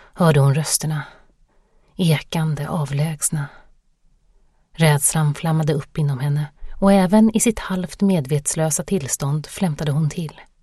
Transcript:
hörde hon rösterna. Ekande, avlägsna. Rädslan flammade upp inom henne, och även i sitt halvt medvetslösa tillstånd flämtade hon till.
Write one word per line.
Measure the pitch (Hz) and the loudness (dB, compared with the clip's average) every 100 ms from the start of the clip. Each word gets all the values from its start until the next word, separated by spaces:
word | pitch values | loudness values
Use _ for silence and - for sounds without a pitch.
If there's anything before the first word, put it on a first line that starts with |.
| - | -10
hörde | - 170 143 | 2 4 6
hon | 139 147 | 4 2
rösterna. | 147 - 151 151 - - _ _ _ _ _ _ _ - | -2 -4 -4 -6 -8 -18 _ _ _ _ _ _ _ -2
Ekande, | 170 147 - 165 160 147 147 | 0 0 -2 -4 -2 -4 -4
avlägsna. | 170 139 143 160 151 - 151 139 - - _ _ _ _ _ _ _ _ _ _ | -4 -2 -2 -2 -4 -6 -4 -8 -12 -20 _ _ _ _ _ _ _ _ _ _
Rädslan | - 160 147 - 160 151 | 0 2 4 0 0 0
flammade | 143 165 160 156 | 0 -2 0 0
upp | 143 - - | -2 -4 -4
inom | 143 127 | -4 -2
henne, | 143 147 147 _ - - | -2 -2 -4 _ -12 0
och | 196 | 4
även | 196 180 214 220 214 | 4 6 6 4 4
i | |
sitt | 240 - | 0 -2
halvt | - 185 175 - | -4 -6 -6 -2
medvetslösa | 196 180 131 147 - 160 156 - | 0 2 0 -2 -2 -2 -2 -2
tillstånd | - 190 135 - 139 151 - | -2 -4 -4 -4 -2 -4 -6
flämtade | - 180 147 147 | -4 -2 -2 -2
hon | 143 151 | 0 0
till. | - 151 - - _ | -2 -8 -12 -20 _